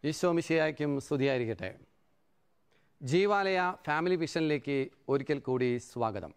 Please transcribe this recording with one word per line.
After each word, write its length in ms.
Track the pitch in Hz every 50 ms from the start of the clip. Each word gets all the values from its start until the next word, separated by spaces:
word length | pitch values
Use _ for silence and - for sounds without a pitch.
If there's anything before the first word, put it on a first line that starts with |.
| - 147
ഈശോ 200 | 156 - - 180 170
മിശിഹായ്ക്കും 560 | 170 165 - 165 160 156 156 151 - 151 147 143 139 131
സ്തുതിയായിരിക്കട്ടെ. 640 | - 151 139 131 139 135 127 120 110 110 - 92 92 - - - _ _ _ _ _ _ _ _ _ _ _ _ _ _ _ _ _ _ _ _ _ _ _
ജീവാലയ 580 | - 127 143 180 196 202 208 202 196 190 190 180 180 180 180 - -
ഫാമിലി 320 | - 147 156 165 180 185 170 165
വിഷനിലേക്ക് 560 | 151 - 165 160 156 151 143 - - 139 139 135 - - _ _ - 135
ഒരിക്കൽ 260 | 139 135 - 151 139 -
കൂടി 220 | - 127 127 127 123 120 123 - -
സ്വാഗതം. 440 | - 123 117 110 101 101 85 80 -